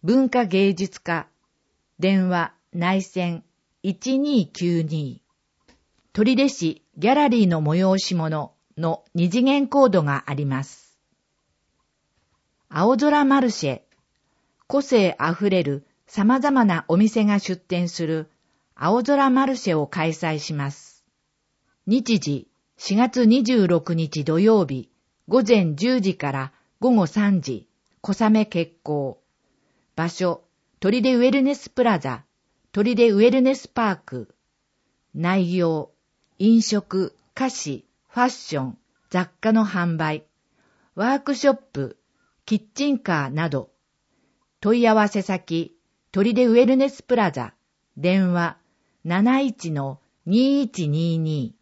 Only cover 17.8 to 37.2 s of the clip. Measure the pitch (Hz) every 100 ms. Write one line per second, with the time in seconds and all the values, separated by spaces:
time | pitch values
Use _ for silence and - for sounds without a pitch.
17.8 | 175 - 165 160 156 _ _ _ _ _
18.8 | 156 226 247 285 277 254 269 254 208 160
19.8 | 147 180 160 160 165 156 147 147 139 143
20.8 | - _ _ _ _ _ _ _ _ _
21.8 | - 233 233 220 147 139 - _ _ _
22.8 | - 196 247 240 233 247 226 247 185 170
23.8 | 165 165 160 151 147 160 208 220 156 135
24.8 | 113 _ _ _ - 220 214 226 170 147
25.8 | 220 254 190 180 143 135 135 _ _ _
26.8 | 247 233 170 - 202 190 135 120 - _
27.8 | _ _ - 190 220 214 214 175 165 _
28.8 | - 147 135 107 _ _ _ _ _ _
29.8 | _ - 165 - 180 165 _ _ _ _
30.8 | 185 240 240 247 247 277 262 - - -
31.8 | 233 190 135 120 _ _ _ _ _ -
32.8 | 214 233 233 202 233 262 262 262 - -
33.8 | 220 185 - 127 107 _ _ _ _ _
34.8 | _ _ _ 143 170 190 180 180 170 156
35.8 | - _ _ _ _ _ 202 226 214 208
36.8 | 196 190 185 _